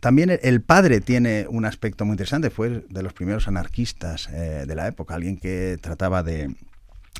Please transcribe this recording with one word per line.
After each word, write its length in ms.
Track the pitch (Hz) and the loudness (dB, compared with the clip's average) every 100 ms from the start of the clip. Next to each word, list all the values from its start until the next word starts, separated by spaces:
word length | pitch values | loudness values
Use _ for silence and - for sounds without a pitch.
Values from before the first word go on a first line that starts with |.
también 300 | 123 131 175 | 6 6 6
el, 100 | 180 | 2
el 180 | 131 123 | 4 2
padre 400 | - 170 190 113 | 6 6 8 4
tiene 460 | 92 123 120 107 98 | 4 2 2 0 -2
un 160 | 113 | -2
aspecto 400 | 107 - 113 - | -4 -2 -6 -2
muy 100 | 104 | -2
interesante, 360 | 104 98 143 147 | -2 -2 -2 -2
fue 340 | - 113 117 - | -2 -2 -2 -8
de 140 | 95 | -8
los 100 | 95 | -8
primeros 340 | - 90 107 - | -6 -4 0 0
anarquistas, 800 | 95 85 - 117 - 82 80 - | 0 -2 -2 -4 -4 -8 -8 -8
eh, 320 | 73 82 78 69 | -8 -6 -6 -6
de 80 | |
la 140 | 80 90 | -6 -6
época, 260 | - 78 | -6 -10
alguien 220 | 85 85 92 | -6 -6 -6
que 400 | 92 92 92 87 | -6 -4 -4 -4
trataba 420 | - 85 95 92 | -8 -4 0 0
de 320 | 85 80 71 65 - - - - - - | -2 -4 -6 -10 -16 -20 -20 -20 -20 -8